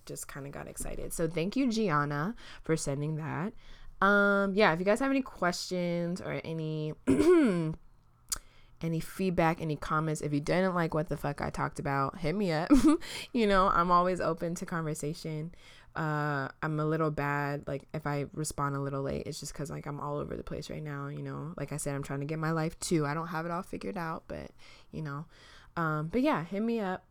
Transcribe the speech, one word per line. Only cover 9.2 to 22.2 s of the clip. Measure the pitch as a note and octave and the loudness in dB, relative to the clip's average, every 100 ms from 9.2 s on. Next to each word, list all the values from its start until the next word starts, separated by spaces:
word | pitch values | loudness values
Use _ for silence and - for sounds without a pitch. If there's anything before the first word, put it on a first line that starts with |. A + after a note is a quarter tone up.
| F#3+ F3 E3 E3 | 0 4 4 2
any | D#3 D3 | -2 -4
comments, | - D#3 D#3+ D3+ | 0 0 0 -2
if | D3+ | 0
you | D3 | 0
didn't | D3+ E3 F#3+ F3 | 2 2 2 2
like | D#3+ | 0
what | D#3 D#3 | 0 -2
the | D3 | -2
fuck | D3 C#3+ | -4 -4
I | C#3+ | -4
talked | - C#3 - | -2 -4 -4
about, | C#3+ C#3 C3+ F#3 | -2 0 -2 -2
hit | D#3+ F#3+ | -2 0
me | F#3+ | 0
up. | D#3 F3 C#4 C4+ E4 | 0 6 8 8 4
<laughs> | - - - | 0 -10 -4
You | B3 G#3 | 2 6
know, | G3 F#3+ | 6 6
I'm | - F3 | 4 6
always | F3 F3+ F3+ | 6 4 2
open | D3 E3 E3+ F3 | 0 0 -2 -4
to | F3+ | -4
conversation. | E3+ D#3 D#3 D3 E3 D#3+ D3+ E3 - - - - - | -4 -4 -4 -4 -6 -6 -6 -8 -12 -20 -20 -12 -4
Uh, | D#3 D3+ D3 C#3+ C3+ - | -2 0 0 0 -4 -4
I'm | D#3 D3+ | -2 0
a | D#3 | 0
little | D#3+ D#3 | 2 0
bad. | D3+ C#3+ C#3+ C#3+ C#3+ - | 0 0 0 -2 -4 -6
Like, | C#3 - | -8 -6
if | D#3 D3+ | -6 -2
I | C#3+ C#3+ | -2 -2
respond | - D3+ - C#3+ C#3 | -4 -6 -2 -2 -2
a | |
little | C#3 C#3 | -2 -2
late, | C#3 C#3 - | -2 -4 -6
it's | D3+ | -8
just | D3 - | -10 -8
'cause, | C#3 | -8
like, | D3+ C#3+ | -6 -8
I'm | D3 | -6
all | C#3+ C#3+ | -4 -4
over | C#3+ - | -6 -8
the | |
place | - F3 D3+ | -8 -8 -8
right | - | -8
now, | D3+ C#3+ C#3 | -8 -8 -8
you | D3 | -8
know? | C#3 C#3 D3 F3+ | -8 -8 -10 -8
Like | C#3+ | -6
I | D3 | -4
said, | C#3+ C#3 | -4 -4
I'm | |
trying | C#3+ | -4
to | C#3 | -6